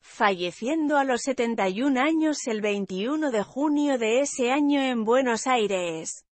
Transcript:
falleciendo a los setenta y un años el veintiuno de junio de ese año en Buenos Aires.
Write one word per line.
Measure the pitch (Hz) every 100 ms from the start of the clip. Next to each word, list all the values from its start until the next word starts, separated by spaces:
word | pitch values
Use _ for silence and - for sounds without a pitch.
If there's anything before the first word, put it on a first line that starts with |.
falleciendo | - - 214 185 175 - 226 320 294 294
a |
los | 269 240
setenta | - 254 233 226 196
y | 190
un | 277 254
años | 285 320 311 294 -
el | 220
veintiuno | 208 202 196 185 220 311 302
de | 220
junio | 196 254 302 294 294 269
de | 226 233
ese | 285 - 247
año | 277 285 285
en | 269 240
Buenos | 214 247 262 226 -
Aires. | 254 202 190 175 160 160 - _